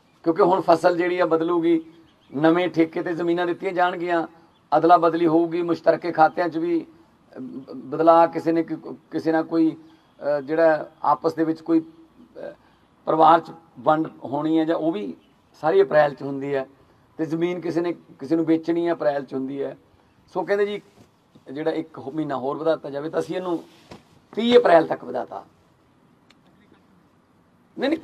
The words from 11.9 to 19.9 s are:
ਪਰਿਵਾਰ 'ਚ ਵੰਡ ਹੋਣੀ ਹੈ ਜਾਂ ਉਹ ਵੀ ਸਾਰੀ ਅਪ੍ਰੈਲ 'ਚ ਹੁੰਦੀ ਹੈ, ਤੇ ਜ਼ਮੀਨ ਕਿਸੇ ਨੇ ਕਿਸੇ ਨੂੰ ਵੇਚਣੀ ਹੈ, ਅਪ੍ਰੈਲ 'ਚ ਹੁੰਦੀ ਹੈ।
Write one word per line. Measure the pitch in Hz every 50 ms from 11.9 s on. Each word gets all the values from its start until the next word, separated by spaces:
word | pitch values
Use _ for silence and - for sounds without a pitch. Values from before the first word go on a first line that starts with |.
| - - - _ _ - - - _ - - - - - _ _ _ _ _ _ _ _ _
ਪਰਿਵਾਰ | - 151 160 160 156 165 170
'ਚ | 165 - - - - _ _ 131
ਵੰਡ | 117 143 156 156 160 - - - -
ਹੋਣੀ | - - 143 151 156 160 160
ਹੈ | 160
ਜਾਂ | 156 165
ਉਹ | 151 156 160
ਵੀ | 165 208 202 196 - - _ _ _ _ _ _ _ -
ਸਾਰੀ | - 156 175 196
ਅਪ੍ਰੈਲ | 190 196 - 151 151 147 143
'ਚ | -
ਹੁੰਦੀ | 143 139 139 139 135 143 139
ਹੈ, | 135 135 135 - _ _ _ _ _ _ _ _ -
ਤੇ | 160
ਜ਼ਮੀਨ | 156 156 165 170 175 180 180
ਕਿਸੇ | 165 170 156 165
ਨੇ | 175 175 165
ਕਿਸੇ | - - - - - 139 131 160
ਨੂੰ | 165 165
ਵੇਚਣੀ | 156 165 160 160 170 170 170 170 170
ਹੈ, | 170
ਅਪ੍ਰੈਲ | 165 156 147 143 143 135
'ਚ | 127 147
ਹੁੰਦੀ | 135 131 131 139 139 139
ਹੈ। | 135 139 - _ _